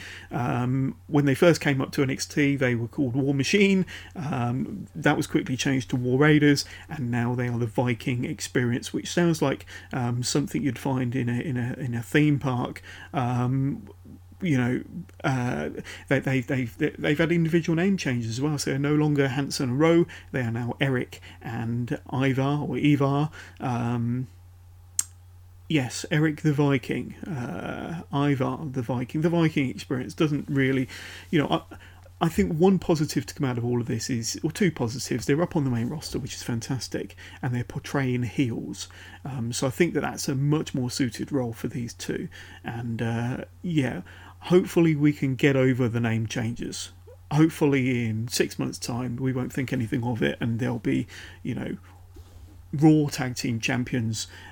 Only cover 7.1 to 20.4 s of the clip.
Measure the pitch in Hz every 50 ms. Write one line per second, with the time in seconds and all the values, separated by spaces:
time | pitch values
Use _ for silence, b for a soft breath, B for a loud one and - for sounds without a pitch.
7.1 | 120 120 117 117 123 123 123 123 120 113 120 113 107 - 127 123 120 107 - -
8.1 | 127 120 123 151 151 - - - - 143 123 120 120 131 - - - - - -
9.1 | - 175 175 170 160 160 156 139 135 - - B B B B B - 131 123 120
10.1 | 120 123 123 - - 156 139 - - - 120 143 117 - - 143 131 131 127 120
11.1 | 120 131 123 120 120 120 - - 127 123 120 123 127 - 151 123 117 117 117 -
12.1 | - 151 147 151 147 131 - 139 127 123 127 - - - B B B B B B
13.1 | B 151 127 120 123 120 123 123 131 135 135 139 143 - - - - - - -
14.1 | - - - - - - - 180 143 127 123 120 127 - - - - 175 170 -
15.1 | - - - 156 131 127 123 123 135 147 151 151 - - - B B B B B
16.1 | 143 127 - 143 131 131 123 - 143 127 131 113 - - 151 143 - - - 160
17.1 | 151 143 165 160 170 170 165 160 160 170 156 - 170 165 175 196 196 180 - 151
18.1 | 123 120 117 113 113 117 135 151 151 139 - 147 139 135 143 143 151 151 151 151
19.1 | 147 143 139 135 120 143 139 - - - 147 123 120 135 160 165 170 170 170 -
20.1 | B B B B - 135